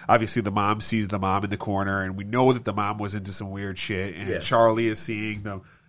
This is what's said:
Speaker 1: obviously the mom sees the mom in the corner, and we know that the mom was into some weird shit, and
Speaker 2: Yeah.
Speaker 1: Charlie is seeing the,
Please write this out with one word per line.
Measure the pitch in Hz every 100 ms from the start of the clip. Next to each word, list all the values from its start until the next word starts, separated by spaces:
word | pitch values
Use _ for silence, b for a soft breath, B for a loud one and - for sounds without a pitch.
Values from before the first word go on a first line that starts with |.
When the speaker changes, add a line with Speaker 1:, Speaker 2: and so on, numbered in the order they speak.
| B
Speaker 1:
obviously | 113 107 -
the | 104
mom | 101 101 107
sees | - 113 101
the | 101
mom | 95 98
in | 101
the | 101
corner, | - 98 98 98
and | 95 95
we |
know | 101 123 131
that | 123
the | 113
mom | 101 101 107
was | 104
into | 104 98
some | 98 101
weird | 98 98 92
shit, | - 98 98 82
and | 98
Speaker 2:
Yeah. | 98
Speaker 1:
Charlie | - 120 113 110 113
is | 110
seeing | - 107 107 107
the, | 104 98 b b